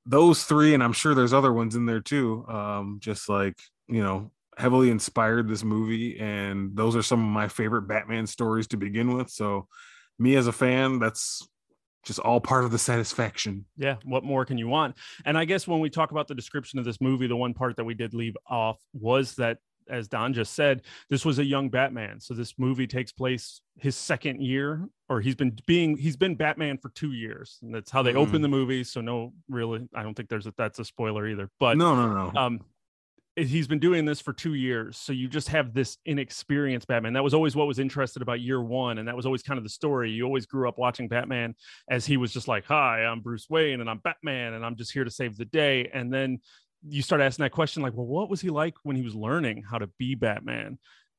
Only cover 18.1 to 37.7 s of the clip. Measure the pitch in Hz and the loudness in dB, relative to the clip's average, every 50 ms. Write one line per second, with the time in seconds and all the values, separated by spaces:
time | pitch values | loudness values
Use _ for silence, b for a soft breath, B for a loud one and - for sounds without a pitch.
18.1 | 117 117 117 113 98 - _ - 123 117 110 110 110 - _ _ - 127 107 113 | -4 -4 -4 -6 -6 -8 _ -4 -2 0 0 0 -2 -4 _ _ -12 -4 0 2
19.1 | 127 135 135 120 - - 120 117 117 - _ _ _ _ _ - 127 120 107 101 | 2 2 2 0 -2 -2 -2 -2 -2 -4 _ _ _ _ _ -8 -8 -8 -6 -4
20.1 | 131 113 113 127 131 117 107 - - - 147 143 131 123 - B B B B B | -4 -2 -2 0 0 -2 -2 -4 0 2 4 4 4 2 -2 B B B B B
21.1 | 143 131 - 160 135 139 143 139 139 139 139 127 - 127 135 135 123 117 107 101 | -2 0 2 2 2 2 2 2 2 0 0 0 0 0 0 0 -2 -6 -8 -10
22.1 | 107 107 - - 120 113 120 - - - 127 127 131 127 127 113 127 127 123 - | -12 -14 -12 -10 -8 -8 -8 -8 -4 -2 -2 0 0 0 -2 -4 -4 -6 -6 -6
23.1 | - - 131 127 127 117 - - - - _ _ _ - - 139 123 - - - | -8 -4 -4 -2 -2 -4 -6 -12 -18 -20 _ _ _ -6 -4 -4 -4 -4 -4 -4
24.1 | 151 120 - 147 127 - 135 127 131 135 139 147 156 156 190 - _ _ _ - | -4 -2 -2 -4 -4 -4 -2 -2 -2 -2 -2 -2 -4 -6 -8 -10 _ _ _ -4
25.1 | 131 113 104 135 127 - 143 127 107 - - - 170 175 170 156 151 135 139 165 | -2 0 0 0 0 2 0 0 0 -2 0 2 2 4 4 2 2 0 0 -2
26.1 | 135 - 185 185 160 117 156 151 156 156 156 147 135 131 - 120 - - 160 147 | 0 0 0 0 0 0 -2 -2 -2 -2 -4 -4 -4 -6 -10 -12 -10 -8 -6 -6
27.1 | 127 117 113 110 107 - - - - - 120 113 113 110 - - 131 135 131 127 | -6 -6 -8 -10 -10 -12 -14 -18 -18 -18 -14 -10 -10 -10 -6 -2 0 2 4 4
28.1 | 120 135 147 107 - 156 151 143 139 135 131 123 131 127 123 - - 127 113 117 | 6 4 4 4 4 2 2 2 2 2 2 0 -2 -4 -4 -6 -8 -8 -6 -4
29.1 | 123 117 117 123 - 170 _ - 131 120 113 113 113 113 123 - - 113 107 107 | -4 -6 -6 -8 -12 -18 _ -8 -6 -4 -4 -4 -4 -6 -8 -8 -10 -8 -8 -8
30.1 | 107 - 110 - 117 107 101 110 - - 113 107 - - 110 - - - 117 107 | -8 -8 -8 -6 -6 -6 -6 -6 -4 -4 -4 -4 -4 -8 -12 -10 -6 -4 -4 -2
31.1 | 107 107 107 110 107 101 98 98 _ - 131 120 117 156 175 170 143 123 120 110 | -2 -2 -4 -4 -4 -6 -6 -6 _ 2 4 6 6 8 6 6 6 6 4 4
32.1 | 104 98 95 90 92 139 131 123 120 113 - _ _ _ _ _ _ _ _ _ | 2 0 -2 0 0 0 0 0 -2 -4 -8 _ _ _ _ _ _ _ _ _
33.1 | _ _ _ _ - 170 156 123 143 165 147 123 156 147 160 175 180 165 151 151 | _ _ _ _ -6 -4 -2 0 0 0 0 0 2 4 4 4 4 4 2 0
34.1 | 147 - - 151 127 - - 165 151 135 127 127 120 113 110 - 113 - - - | -2 -4 -6 -10 -8 -6 -4 -4 -2 -2 -2 -2 -2 -4 -4 -8 -12 -12 -8 -6
35.1 | 135 127 127 127 143 151 - - 156 156 135 120 110 135 127 - - - - 165 | -6 -4 -4 -4 -4 -4 -2 0 0 0 0 0 0 -2 -2 -2 -4 -10 -6 -4
36.1 | 147 143 131 - - - - - 143 143 143 139 127 120 - - 123 117 110 113 | -2 -2 -4 -6 -10 -10 -4 -2 0 0 2 0 -2 -2 -2 -2 -2 0 0 0
37.1 | 120 135 139 143 135 156 160 143 127 151 147 147 | 0 2 2 4 4 4 4 4 2 2 0 0